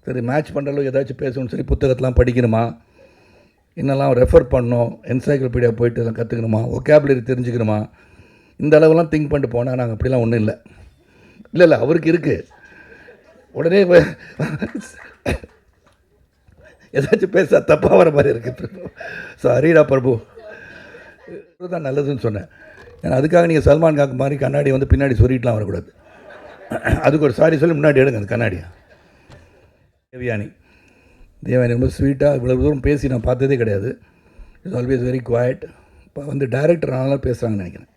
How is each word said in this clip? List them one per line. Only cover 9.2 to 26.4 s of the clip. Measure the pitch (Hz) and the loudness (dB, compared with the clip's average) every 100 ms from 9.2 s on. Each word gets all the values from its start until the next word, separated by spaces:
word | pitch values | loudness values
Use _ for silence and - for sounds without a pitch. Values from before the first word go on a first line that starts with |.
| 147 | -2
பண்ணிட்டு | 147 131 | -2 -2
போனா | 117 123 127 | -4 -4 -4
நாங்க | 120 | -4
அப்படிலாம் | 107 131 127 | -4 -2 0
ஒண்ணும் | 113 117 | 0 0
இல்ல. | 107 - - - - _ _ _ _ _ - | -2 -4 -16 -20 -20 _ _ _ _ _ -10
இல்ல, | 151 | 4
இல்ல, | 175 131 | 4 6
அவருக்கு | 123 165 160 | 2 0 2
இருக்கு. | 170 147 95 - _ _ - - - - - _ _ _ | 0 0 -4 -6 _ _ -20 -20 -20 -20 -20 _ _ _
உடனே | 135 160 190 | -6 0 2
வ-, | 180 175 151 - - - 151 156 - - - - - _ - - - _ _ _ _ _ _ _ _ _ _ _ - _ _ | 6 6 4 -6 -18 -10 -8 -6 -10 -12 -16 -20 -20 _ -6 -6 -8 _ _ _ _ _ _ _ _ _ _ _ -20 _ _
ஏதாச்சும் | 147 139 208 185 | -4 -4 -4 -2
பேச | 175 175 - | -2 2 0
தப்பா | - 151 - - | 2 0 4 4
வர | 170 | 4
மாதிரி | 143 143 | 4 0
இருக்கு | 117 113 | -2 -6
பிரபு. | - - - - - - - - - | -10 -14 -14 -20 -18 -16 -16 -16 -6
சாரிடா | 131 123 151 160 | -2 0 4 4
பிரபு. | 147 135 127 117 - - - - - - - - - - - 135 - _ | 4 2 0 -2 -6 -20 -20 -20 -20 -20 -20 -20 -20 -20 -20 -20 -20 _
இதுதான் | 180 170 143 | -10 -8 -4
நல்லதுன்னு | 139 139 139 | -4 -2 -4
சொன்னேன். | 117 104 - _ - - - - | -4 -6 -10 _ -20 -20 -20 -12
ஏன்னா | - | -2
அதுக்காக | 131 151 175 170 | 0 2 2 4
நீங்க | 160 143 | 2 4
சல்மான் | 147 165 151 | 4 4 2
கான் | 139 127 | 0 0
மாதிரி | 139 143 | -4 -2
கண்ணாடி | 131 139 143 | -2 0 0
வந்து | 131 131 | 0 2
பின்னாடி | 135 139 | 2 2
சொருகிட்டுலாம் | 120 127 127 120 | 2 2 2 -2
வரக்கூடாது. | 110 101 87 - _ _ - - - | -4 -4 -8 -10 _ _ -20 -20 -20